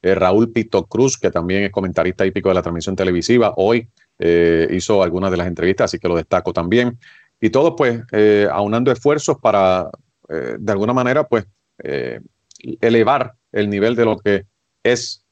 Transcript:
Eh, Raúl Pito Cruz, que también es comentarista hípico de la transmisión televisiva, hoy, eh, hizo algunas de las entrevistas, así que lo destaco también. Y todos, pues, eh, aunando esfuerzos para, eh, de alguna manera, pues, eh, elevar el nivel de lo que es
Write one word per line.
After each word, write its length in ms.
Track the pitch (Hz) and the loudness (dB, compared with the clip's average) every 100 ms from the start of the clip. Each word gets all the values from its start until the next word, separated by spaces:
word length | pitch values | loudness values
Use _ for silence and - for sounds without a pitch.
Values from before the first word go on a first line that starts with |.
Eh, 140 | 90 95 | 2 2
Raúl 360 | 92 101 113 | 4 2 2
Pito 360 | 117 107 98 - | -2 -2 -2 -2
Cruz, 320 | 107 135 - | 0 0 0
que 100 | 95 | -2
también 340 | 85 85 95 | -2 -2 -2
es 80 | 101 | -2
comentarista 540 | 98 92 87 85 90 95 | -4 -4 -2 -2 0 -2
hípico 240 | 95 95 | 0 0
de 60 | 92 | 0
la 80 | |
transmisión 320 | 85 85 90 95 | -2 -6 -6 -2
televisiva, 580 | 92 87 82 120 107 - | 0 0 2 2 2 2
hoy, 300 | 98 120 117 _ _ _ | 0 0 -4 _ _ _
eh, 440 | 85 85 85 82 80 | 0 4 4 2 0
hizo 320 | 90 - 101 | -2 0 0
algunas 300 | 90 90 95 | 2 -2 -2
de 60 | 92 | -2
las 100 | 87 | -4
entrevistas, 380 | 85 87 95 117 | -2 -2 0 -2
así 120 | - | -2
que 100 | 90 | -2
lo 80 | 85 | -4
destaco 380 | 80 92 90 | 0 -2 -2
también. 460 | 82 85 117 123 120 - _ _ _ | -6 0 0 0 -6 -20 _ _ _
Y 100 | 113 | 0
todos, 240 | 131 165 113 | 2 0 2
pues, 260 | 131 117 113 | -2 -2 -4
eh, 360 | 107 107 104 101 | 2 4 4 2
aunando 400 | 76 104 117 127 | 0 -2 0 0
esfuerzos 460 | 123 147 151 - 143 | 0 0 0 -2 0
para, 500 | 113 101 92 92 76 - _ _ - | 2 4 4 2 -2 -12 _ _ -10
eh, 280 | 80 62 53 | -8 -8 -8
de 120 | 104 | -4
alguna 220 | 98 107 | -2 0
manera, 340 | 127 123 139 151 | 0 0 0 0
pues, 200 | 117 98 _ _ _ | -2 -4 _ _ _
eh, 360 | - 69 62 57 - _ _ - - - | -8 -6 -6 -10 -18 _ _ -18 -16 -2
elevar 520 | 117 117 113 147 131 _ _ | 2 4 4 2 -2 _ _
el 160 | 101 104 | -4 -2
nivel 280 | 101 110 120 | 0 0 2
de 100 | 113 | 0
lo 120 | 104 | 0
que 280 | 104 101 98 _ _ _ | 0 -2 -4 _ _ _
es 400 | 117 120 - - _ | 0 0 -4 -14 _